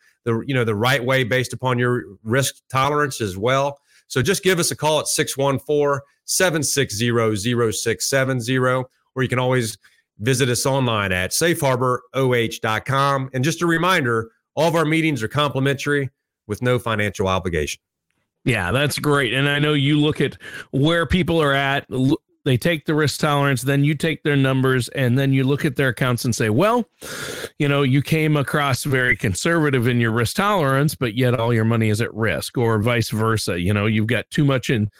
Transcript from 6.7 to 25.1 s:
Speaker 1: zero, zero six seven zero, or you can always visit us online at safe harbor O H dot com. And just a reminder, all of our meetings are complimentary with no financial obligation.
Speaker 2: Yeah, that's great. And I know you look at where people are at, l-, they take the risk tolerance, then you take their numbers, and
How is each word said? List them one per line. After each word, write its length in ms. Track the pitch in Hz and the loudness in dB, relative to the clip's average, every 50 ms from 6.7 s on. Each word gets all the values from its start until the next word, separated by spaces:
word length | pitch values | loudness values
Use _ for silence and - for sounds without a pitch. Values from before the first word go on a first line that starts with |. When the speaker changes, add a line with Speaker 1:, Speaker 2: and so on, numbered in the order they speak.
| - 139 131 - 104 | 0 -2 -2 -2 -2
Speaker 1:
zero, 400 | 98 120 120 117 117 113 110 110 | -2 -2 0 2 2 2 0 0
zero 360 | 98 98 123 120 117 117 110 | -2 -2 -2 0 0 0 0
six 360 | 104 - - 117 107 - - | -2 -2 -2 -4 -2 -2 -4
seven 320 | - 139 135 135 131 131 127 | -2 0 0 0 0 -2 -4
zero, 520 | 110 120 131 131 127 127 127 131 127 - _ _ _ _ - | -2 -2 0 0 2 0 0 -2 -4 -8 _ _ _ _ -6
or 80 | 131 | -4
you 60 | 127 - | -2 -2
can 100 | 123 127 | 0 0
always 400 | 127 127 131 127 113 110 - _ _ - _ _ _ _ _ - | 0 0 0 0 0 -4 -6 _ _ -20 _ _ _ _ _ -4
visit 320 | 104 127 135 131 135 123 | -2 0 0 2 2 0
us 160 | 120 - - | 0 0 0
online 440 | 139 135 139 131 120 113 104 101 95 | 0 0 0 0 0 0 0 0 0
at 220 | 92 90 92 95 | 0 0 -2 -2
safe 300 | - - 160 175 165 170 | -2 -2 0 0 0 0
harbor 400 | 143 135 131 120 127 127 123 120 _ - | 0 0 0 2 0 0 -2 -2 _ -6
O 220 | - 135 135 127 123 | -4 -2 0 2 2
H 260 | 120 113 113 - - | 2 0 -2 -4 -4
dot 240 | - 110 110 107 - | -4 -2 -2 -2 -2
com. 460 | - 135 135 139 139 139 135 131 131 | -2 -2 0 0 0 0 -2 -4 -4
And 100 | - 127 | -4 -2
just 200 | 131 165 156 165 | -2 -2 -2 -2
a 40 | 175 | 0
reminder, 640 | 170 165 156 170 185 190 170 131 120 117 113 113 113 _ _ _ _ - | 0 0 0 0 0 0 0 0 0 0 -2 -2 -6 _ _ _ _ -2
all 140 | 127 156 170 | 0 0 2
of 60 | 156 | 2
our 100 | 170 156 | 2 0
meetings 380 | 151 160 160 156 160 147 110 | 2 0 2 0 0 0 -2
are 60 | 110 104 | -4 -2
complimentary 840 | - 147 147 139 - 135 131 139 139 139 - 147 143 143 135 127 _ _ _ _ _ _ _ | -2 0 0 0 0 0 0 0 0 -2 -2 -2 -2 -2 -2 -4 _ _ _ _ _ _ _
with 140 | - 104 - | -8 -6 -2
no 180 | 123 123 127 117 | 0 0 0 0
financial 500 | - 117 110 104 104 101 - - 98 95 | 0 0 0 2 0 0 0 0 0 0
obligation. 520 | 92 92 87 92 87 78 73 - - _ _ _ _ _ _ _ _ _ _ _ _ _ - | 0 0 0 0 0 0 -2 -2 -6 _ _ _ _ _ _ _ _ _ _ _ _ _ -2
Speaker 2:
Yeah, 280 | 131 117 104 90 90 | -2 0 0 0 0
that's 260 | 113 135 147 143 - - | 0 0 0 0 -2 -2
great. 360 | - 147 143 143 135 107 120 | 0 0 2 2 2 0 0
And 160 | 135 139 143 | 0 0 0
I 80 | 143 143 | 0 0
know 160 | 151 151 151 | 0 2 2
you 260 | 143 135 143 151 147 | 2 2 2 2 2
look 180 | 147 151 - - | 2 2 2 0
at 140 | 147 127 - - - - - - - - | -2 -2 -2 -8 -18 -16 -16 -16 -14 -6
where 340 | - 135 139 160 170 170 165 | -2 2 2 2 2 2 0
people 380 | - - 185 160 170 165 165 | 2 0 0 2 2 2 2
are 100 | 151 139 | 2 2
at, 320 | 139 139 139 139 139 143 - - | 2 2 0 0 -2 -2 -4 -4
l-, 240 | - 127 131 135 160 - _ _ _ _ - | -2 0 2 2 0 0 _ _ _ _ 0
they 100 | 139 127 | 0 0
take 300 | 113 - 170 170 147 - | 2 2 0 -2 0 -2
the 80 | - 156 | -2 0
risk 260 | 151 151 135 - - | 0 0 0 0 -2
tolerance, 400 | - 151 147 143 139 139 135 110 | -2 0 0 2 2 0 0 0
then 220 | 127 139 139 139 143 | 0 0 2 2 2
you 100 | 147 160 | 2 0
take 280 | 135 - 160 156 - | 0 -2 -4 -4 -2
their 120 | - 151 143 | -2 0 2
numbers, 540 | 139 135 131 135 131 131 131 127 127 117 - | 2 2 2 2 2 2 2 2 2 0 -2
and 300 | - 139 131 120 | -2 -2 0 2